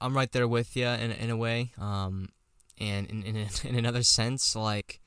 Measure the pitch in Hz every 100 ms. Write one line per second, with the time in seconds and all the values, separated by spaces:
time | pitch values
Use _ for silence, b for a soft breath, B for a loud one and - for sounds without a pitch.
0 | 127 135 127 127 120 117 120 127 120 117
1 | 113 - 117 113 113 117 120 - 104 101
2 | 95 95 95 - _ _ - - 107 101
3 | 101 110 104 107 104 - - 120 120 120
4 | 120 - 113 131 - 113 110 104 - -